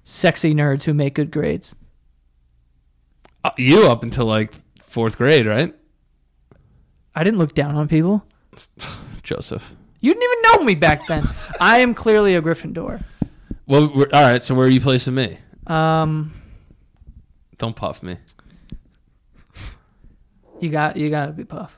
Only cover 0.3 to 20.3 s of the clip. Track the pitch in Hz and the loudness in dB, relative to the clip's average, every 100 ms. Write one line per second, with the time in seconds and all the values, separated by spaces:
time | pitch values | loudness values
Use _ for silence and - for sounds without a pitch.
0.3 | - 160 151 147 139 160 147 143 143 151 | 0 0 2 0 0 -2 -2 -2 -2 -4
1.3 | 151 151 170 - - _ _ _ _ _ | -4 -4 -6 -10 -20 _ _ _ _ _
2.3 | _ _ _ _ _ _ _ _ _ _ | _ _ _ _ _ _ _ _ _ _
3.3 | _ - - 127 180 185 117 117 - 113 | _ -8 -2 4 6 6 4 -2 -4 -2
4.3 | 110 107 - _ _ _ - 113 - 123 | -2 -4 -10 _ _ _ -4 -4 0 4
5.3 | 156 107 107 165 - _ _ _ _ _ | 4 2 0 -2 -8 _ _ _ _ _
6.3 | _ _ _ _ _ _ _ _ - 180 | _ _ _ _ _ _ _ _ -4 -2
7.3 | 220 151 - 143 147 151 156 170 208 - | 0 0 -2 -2 -2 0 2 2 0 -4
8.3 | _ _ - - - - - - - - | _ _ -20 -20 -18 -16 -16 -18 -14 -10
9.3 | - - - - - _ _ 247 427 494 | -10 -10 -12 -14 -20 _ _ 0 0 0
10.3 | 480 453 453 269 165 160 147 - 160 - | 2 4 4 2 2 2 2 -2 -4 -4
11.3 | - - - 180 233 247 226 226 214 202 | -6 -12 0 4 4 2 0 2 2 2
12.3 | 180 160 160 160 165 - - - - - | 2 -2 -4 -8 -12 -10 -12 -14 -10 -10
13.3 | - - - - 135 151 139 143 143 135 | -10 -16 -14 0 2 4 2 4 6 6
14.3 | 120 - 131 131 131 139 127 131 127 110 | 4 0 2 4 4 4 0 0 -4 -4
15.3 | 82 _ - - 160 160 160 160 156 156 | -8 _ -16 -4 0 0 0 0 -4 -6
16.3 | - - - _ _ _ _ - - _ | -12 -20 -20 _ _ _ _ -20 -20 _
17.3 | _ _ - 117 110 85 69 90 90 _ | _ _ -10 -10 -8 -10 -10 -12 -14 _
18.3 | _ _ _ - - _ _ _ _ _ | _ _ _ -20 -20 _ _ _ _ _
19.3 | _ _ - - - _ _ - _ _ | _ _ -20 -18 -20 _ _ -20 _ _